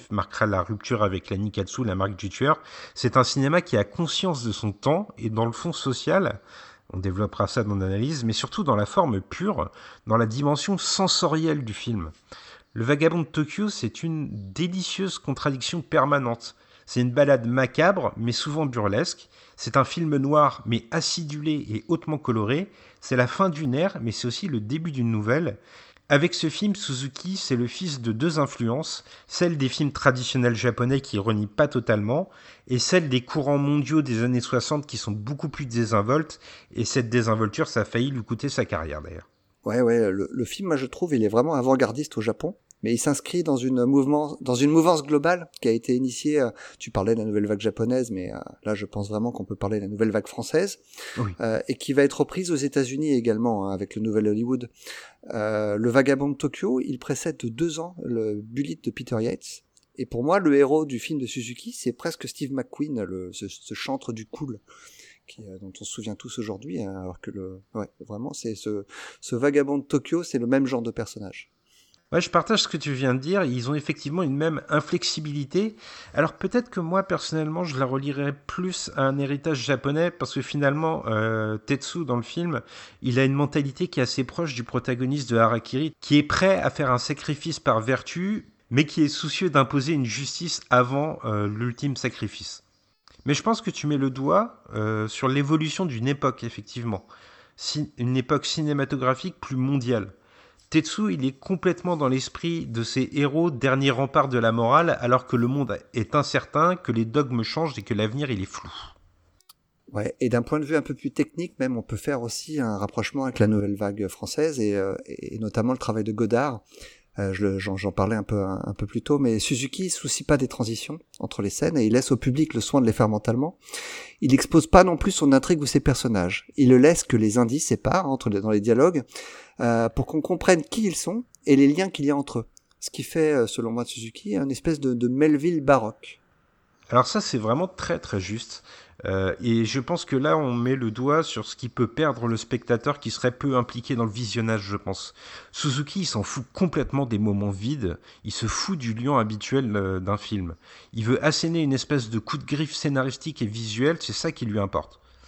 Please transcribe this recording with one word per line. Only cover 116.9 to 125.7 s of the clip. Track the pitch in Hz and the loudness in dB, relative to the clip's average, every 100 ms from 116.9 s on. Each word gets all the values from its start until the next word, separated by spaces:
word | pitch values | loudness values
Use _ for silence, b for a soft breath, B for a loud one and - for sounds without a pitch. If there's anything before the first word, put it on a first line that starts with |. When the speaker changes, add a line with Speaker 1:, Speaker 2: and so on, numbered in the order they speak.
| B B - | B B -4
Speaker 2:
Euh, | 98 | -4
je | 95 | 0
le, | 101 95 | 0 0
j'en, | 98 95 | -2 -2
j'en | 101 | -2
parlais | 98 98 | 0 0
un | 110 | 0
peu, | 98 104 | -2 -2
un, | 95 95 | -2 -4
un | - | -6
peu | 101 104 | -6 -6
plus | 120 | -4
tôt, | - 147 | 0 2
mais | 127 110 | 4 2
Suzuki | - 123 135 - | 0 -2 -4 -4
ne | 185 | -4
soucie | - 143 - | -4 -4 -4
pas | 147 147 | 2 2
des | 127 | 0
transitions | - 110 110 - 156 _ - | -2 -4 -4 -8 -12 _ -10
entre | - - | -8 -4
les | 101 | -4
scènes | - 160 160 | 0 0 4
et | 107 | 4
il | |
laisse | 117 - | 4 4
au | 123 | 2
public | 135 131 156 | 2 2 2
le | 117 | 0
soin | - 139 | 2 4
de | 117 | 4
les | |
faire | 107 110 | 4 2
mentalement. | 107 - 117 151 - B B B B B B | 2 0 0 -2 -6 B B B B B B
Il | 123 | 4
expose | 135 - 165 - | 4 6 4 8
pas | 185 | 8
non | 185 165 | 8 4
plus | - | 0
son | - 147 | 2 6
intrigue | 135 - 165 | 6 4 2
ou | |
ses | 143 | 4